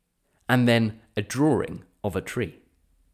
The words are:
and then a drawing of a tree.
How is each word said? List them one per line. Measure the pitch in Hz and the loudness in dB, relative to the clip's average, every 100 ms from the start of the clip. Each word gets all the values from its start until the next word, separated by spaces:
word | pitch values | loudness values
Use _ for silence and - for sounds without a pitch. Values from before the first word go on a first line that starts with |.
| _ _ _ _ - | _ _ _ _ 0
and | 123 120 | 2 4
then | 117 110 107 _ - | 2 0 -4 _ -8
a | |
drawing | 101 127 156 117 - 87 - _ | -6 0 0 0 -2 -10 -18 _
of | 104 92 | -6 -6
a | |
tree. | - - 92 - _ _ _ _ _ | -6 -6 -6 -10 _ _ _ _ _